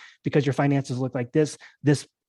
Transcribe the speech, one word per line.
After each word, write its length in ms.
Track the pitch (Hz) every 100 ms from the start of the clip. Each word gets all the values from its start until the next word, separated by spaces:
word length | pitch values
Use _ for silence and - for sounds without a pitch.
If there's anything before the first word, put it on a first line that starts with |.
| - _
Because 220 | - 151 139
your 80 |
finances 440 | 131 143 139 - 127
look 160 | 131
like 160 | 131 120
this, 280 | 156 151 - - _
this 260 | 135 143 - _